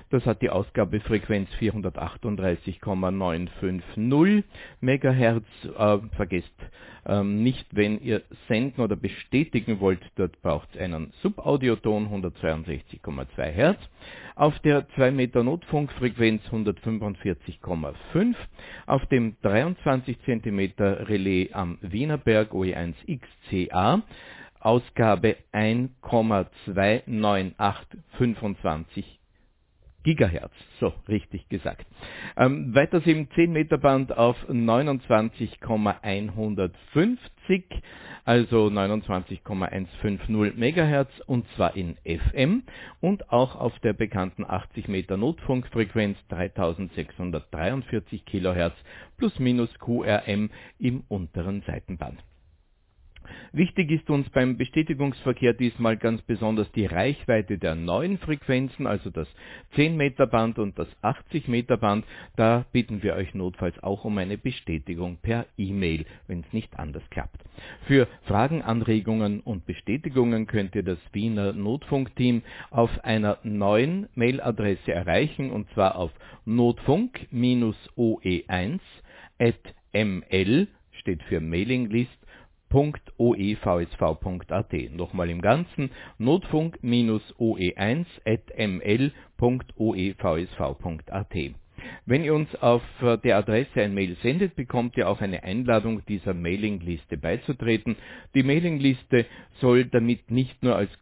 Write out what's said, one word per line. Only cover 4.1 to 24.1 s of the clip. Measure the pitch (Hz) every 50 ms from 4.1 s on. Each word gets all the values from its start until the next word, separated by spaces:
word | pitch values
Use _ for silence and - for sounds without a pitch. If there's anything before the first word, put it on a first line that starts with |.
| 139 147 170 196 214 208 196 - - - - - - -
Megahertz. | - 131 135 135 135 135 131 131 123 113 117 113 107 - - - -
Äh, | - - - 107 104 104 101 110 110 -
vergesst, | - 104 90 95 87 - - _ - - - - - - - - - -
ähm, | - 98 104 98 101 101 104
nicht, | 113 127 131 - - -
wenn | - 104 104 104 107 107
ihr | - 117 110 101 - - - - -
senden | - 120 110 127 139 127 -
oder | 117 101 101
bestätigen | 90 - 98 - - - - - 131 160 - - 117 101 117 110 95
wollt, | 98 95 92 90 - - -
dort | - 95 85 - _
braucht's | - 90 76 76 - - -
einen | - 95 90 82 78 78 - - -
Subaudioton, | - 196 208 - - 147 143 143 131 123 113 101 - 113 107 104 107 104
hundertzweiundsechzig | 104 98 90 87 80 - - 82 80 78 80 85 73 69 - - - -
Komma | - 87 71 67 67 - -
zwei | - 65 78
Hertz. | 76 95 135 170 202 - - - _ - - - - - - - -
Auf | - 147 151 147 -
der | - 151 143 139 135 - -
zwei | 135 131 127
Meter | 139 135 127 120 - 123 117
Notfunkfrequenz | 127 160 175 - - 160 147 147 135 - - 123 123 - 120 117 113 110 107 - -
hundertfünfundvierzig | 117 110 104 104 95 - - 117 110 104 107 104 95 - - 101 87 - - - 87 -
Komma | - 92 90 82 76 71 67 - - -
fünf, | - 160 214 247 233 - - - - - - - - - -
auf | - - 135 -
dem | - 139 123 117 110 107 _
dreiundzwanzig | - 104 98 110 139 175 180 - - 156 135 127 127 - 117 - -
Zentimeter | - 120 110 - 117 101 98 98 92 - - 104 98 98 - 113 107
Relais | 107 95 95 98 95 90 95 -
am | - 101 92 87 85 -
Wienerberg | - 90 95 110 139 156 151 139 - 120 110 107 107 107
O | - 95 95
E | 92 -
eins | - 85 85 78 - -
X | 92 160 123 - - - _ - -
C | - 92 87 -
A, | - 90 95 113 160 214 - -